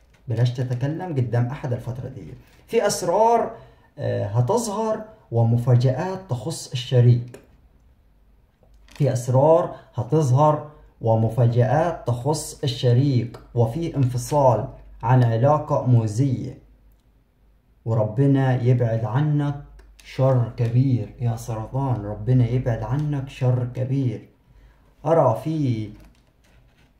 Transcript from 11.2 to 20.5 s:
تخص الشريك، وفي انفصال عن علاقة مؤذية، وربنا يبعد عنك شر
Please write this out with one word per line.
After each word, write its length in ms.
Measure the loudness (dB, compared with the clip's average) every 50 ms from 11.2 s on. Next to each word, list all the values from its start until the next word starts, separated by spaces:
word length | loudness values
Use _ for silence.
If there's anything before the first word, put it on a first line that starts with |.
| 2 2 2 2 2 4 4 4 2 2 2 2 2 0 -2 -4 -4
تخص 540 | -6 -6 -2 -2 -2 -4 -4 -6 -10 -10 -8 -6
الشريك، 720 | -6 -4 -2 0 2 2 4 4 2 2 0 -2 -2 -6 -14 -18 -6 -2
وفي 420 | 0 0 0 0 -4 -6 -4 -2
انفصال 720 | 0 0 0 -2 -4 -6 -2 0 2 4 4 4 2 0 -6 -10 -16 -20 -20 -16 -6 0
عن 220 | 2 4 4 4
علاقة 640 | 4 2 2 4 4 2 2 0 -2 -4 -2 2
مؤذية، 720 | 2 4 4 2 0 0 0 0 0 -2 -2 -6 -8 -12 -16 -20 _ _ _ _ _ _ _ _ _ _ _ _ _ _ _ _ _ _ _ _ _ _ _ -6
وربنا 800 | -2 0 0 0 0 0 2 2 4 4 4 2 2 0 2 2
يبعد 420 | 2 2 2 2 0 0 -2 -2
عنك 500 | -2 -2 0 0 0 0 0 0 -2 -4 -6 -10 -18 -20 -20 -20 -20 -20 -20 -20
شر 480 | -12 -4 0 2 2 2 2 0 -2